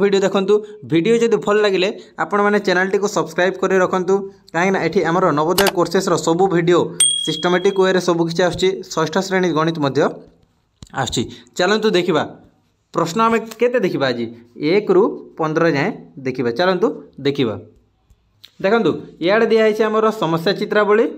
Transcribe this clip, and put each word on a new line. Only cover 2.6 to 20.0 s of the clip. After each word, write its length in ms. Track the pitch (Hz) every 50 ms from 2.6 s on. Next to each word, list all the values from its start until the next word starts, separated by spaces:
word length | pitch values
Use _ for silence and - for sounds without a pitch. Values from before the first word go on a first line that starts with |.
| 202
ଚ୍ୟାନେଲଟିକୁ 400 | 190 180 180 190 190 202 190 202 196 -
ସବସ୍କ୍ରାଇବ୍ 400 | 170 156 165 - 190 180 190 185 -
କରି 120 | 190 180 190 185
ରଖନ୍ତୁ, 320 | 180 175 185 185 175 185 196 196 196 196 - - _ _
କାହିଁକିନା 260 | - 165 180 196 196 151 160
ଏଠି 140 | 160 165 196 156 165
ଆମର 160 | 170 185 190 165
ନବୋଦୟ 360 | 143 147 156 170 185 180 196 196
କୋର୍ସେସର 420 | 196 175 165 170 - 190 190 196 170 - -
ସବୁ 180 | 165 165 170 196 185 170
ଭିଡ଼ିଓ 260 | 175 170 170 175 156 120 - - - - - - - -
ସିଷ୍ଟମେଟିକ୍ 540 | 156 156 - 180 175 180 180 185 196 190 190
ୱେରେ 200 | 185 185 185 180
ସବୁ 220 | 175 180 170 165 170 165
କିଛି 140 | 165 185 180 170
ଆସୁଛି। 200 | 135 - 185 190 190 - - -
ଷଷ୍ଠ 220 | - 160 160 160 - 196 190
ଶ୍ରେଣୀ 220 | - 190 185 185 170 151
ଗଣିତ 220 | 156 156 165 165 160
ମଧ୍ୟ 200 | 143 135 123 143 175 233 - - - - _ _ _ _ _ _ _ _ _ _ - - - 135
ଆସୁଛି। 220 | 123 - - 123 107 - - - - - -
ଚାଲନ୍ତୁ 320 | - 180 190 214 214 214 220
ଦେଖିବା, 320 | 175 180 175 190 156 143 110 - - - - _ _ _ _ _ _ _ _ _ -
ପ୍ରଶ୍ନ 240 | 160 165 170 170 226
ଆମେ 180 | 226 226 226 220 226 - - -
କେତେ 180 | 233 240 247 240
ଦେଖିବା 260 | 196 175 156 135 139 131
ଆଜି? 140 | 120 120 117 113 - - - _ - - 147 156
ଏକରୁ 300 | 190 208 208 202 180 180 226 294 - - - - - -
ପନ୍ଦର 260 | 160 156 156 165 170 165 147
ଯାଏଁ 140 | 139 160 220 - - - - - 143
ଦେଖିବା। 320 | 127 131 127 139 120 120
ଚାଲନ୍ତୁ 360 | 117 160 180 185 185 175 214 277 - - - - _ -
ଦେଖିବା। 360 | 135 143 139 143 127 110 101 95 - - - _ _ _ _ _ _ _ _ _ _ _ _ _ - _ _ -
ଦେଖନ୍ତୁ, 300 | 185 196 226 233 196 151 - - - - - -
ଇଆଡ଼େ 260 | 160 180 208 226 233
ଦିଆହେଇଛି 360 | 202 226 220 220 220 208 220
ଆମର 280 | 220 214 214 220